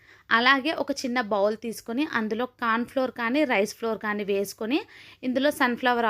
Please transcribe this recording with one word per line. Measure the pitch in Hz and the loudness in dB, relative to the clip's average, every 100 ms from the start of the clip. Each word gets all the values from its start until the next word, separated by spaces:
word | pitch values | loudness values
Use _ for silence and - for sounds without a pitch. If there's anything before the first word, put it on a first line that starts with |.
| - - - 226 | -20 -18 -2 4
అలాగే | 247 277 277 - | 4 4 2 -2
ఒక | - - | -4 -4
చిన్న | 247 247 208 | -4 -4 -2
బౌల్ | 208 208 214 | 0 0 0
తీసుకొని | 233 202 - 233 311 233 | -6 -10 -6 -4 -2 -2
అందులో | 220 220 247 _ | -2 -2 -4 _
కార్న్ | 233 226 233 | -2 0 0
ఫ్లోర్ | 269 254 247 | -2 -2 -2
కానీ | 233 285 285 | 0 2 2
రైస్ | 214 214 - | 2 0 -2
ఫ్లోర్ | 226 220 | -4 -2
కానీ | 214 208 196 | -4 -4 -2
వేసుకొని, | 196 202 - 220 311 466 - - - 262 | -2 -2 -6 -2 -2 -4 -14 -20 -8 -4
ఇందులో | 247 285 285 | 0 0 2
సన్‌ఫ్లవర్ | 254 240 247 240 | 0 2 0 2